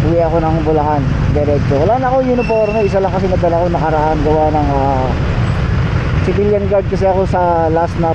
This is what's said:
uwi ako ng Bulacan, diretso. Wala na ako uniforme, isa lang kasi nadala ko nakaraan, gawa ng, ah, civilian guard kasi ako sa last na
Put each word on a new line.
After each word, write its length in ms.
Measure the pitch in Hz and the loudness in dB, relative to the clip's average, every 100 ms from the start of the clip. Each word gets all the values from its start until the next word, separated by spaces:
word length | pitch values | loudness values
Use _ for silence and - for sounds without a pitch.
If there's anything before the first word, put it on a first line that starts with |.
uwi 160 | 165 170 | 2 2
ako 160 | 165 165 | 2 0
ng 120 | 160 160 | 0 0
Bulacan, 400 | 156 156 147 147 135 - - | 0 0 0 0 0 0 0
diretso. 480 | 147 147 143 135 139 | 0 0 0 0 0
Wala 160 | 175 254 | 2 0
na 160 | 254 | 0
ako 80 | 262 | 0
uniforme, 640 | 262 247 220 220 214 220 | 0 0 0 0 0 0
isa 160 | 196 196 | 0 0
lang 160 | 190 190 | 0 -2
kasi 160 | 190 | -2
nadala 320 | 175 175 170 | 0 0 0
ko 20 | 175 | 0
nakaraan, 460 | 170 160 156 156 156 151 | 0 0 0 0 0 0
gawa 160 | 156 156 | 2 2
ng, 160 | 151 143 139 | 0 0 0
ah, 320 | 139 131 131 - - - - - - - - - - - - | 0 0 -2 -2 -2 -2 -2 -2 -2 -2 -2 -2 -2 -2 0
civilian 400 | 185 208 202 196 | 0 0 0 0
guard 160 | 196 185 | 0 0
kasi 160 | 180 190 | 0 0
ako 160 | 185 | 0
sa 480 | 185 185 175 170 160 | 0 0 0 0 0
last 240 | 160 170 - | 0 -2 -2
na 160 | 165 | -2